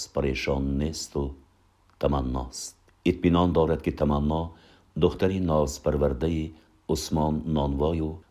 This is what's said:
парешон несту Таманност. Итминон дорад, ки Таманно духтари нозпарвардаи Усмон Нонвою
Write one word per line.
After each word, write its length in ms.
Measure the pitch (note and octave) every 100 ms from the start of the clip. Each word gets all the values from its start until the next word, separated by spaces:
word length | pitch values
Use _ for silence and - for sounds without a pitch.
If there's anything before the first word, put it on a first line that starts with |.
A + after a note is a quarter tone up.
| -
парешон 500 | - C#2+ C2 - C#2 C#2 C#2
несту 440 | D2+ D#2+ - D2 C#2 - - _ _ _ _ -
Таманност. 760 | C2+ C#2 B1+ B1+ A#1+ - - - _ _ -
Итминон 460 | F2+ F2 E2+ F2+
дорад, 280 | E2 D#2+ D#2+
ки 100 | E2+
Таманно 500 | D#2+ D2+ D2 D2 D#2 E2 - - - _ -
духтари 440 | E2+ - F#2+ F#2+
нозпарвардаи 1120 | F2 D#2 C#2+ - D#2 D2 C#2+ C2+ D#2+ E2 D#2 - _ _ -
Усмон 540 | D#2+ - D#2+ D#2 D#2
Нонвою 640 | E2 D2+ C#2+ C#2 D2+ E2 D#2 E2 -